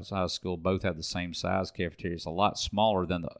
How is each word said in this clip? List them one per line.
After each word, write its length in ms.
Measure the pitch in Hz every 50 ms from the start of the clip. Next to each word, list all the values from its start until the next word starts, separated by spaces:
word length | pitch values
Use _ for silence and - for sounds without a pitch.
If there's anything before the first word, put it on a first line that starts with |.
| 90 -
High 180 | 101 95 90 87
School 280 | - - - 92 90
both 280 | 85 80 92 95 92 -
have 120 | 95 82
the 60 | 80 82
same 320 | - - 90 87 87 87
size 380 | - - 90 95 95 92 - -
cafeteria. 420 | - 90 82 - - - 87 85
It's 100 | 82 -
a 60 | 85
lot 260 | 80 90 101 101 -
smaller 480 | - - - - 101 110 110 104 92 90
than 180 | 82 92 85 82
the, 80 | - - -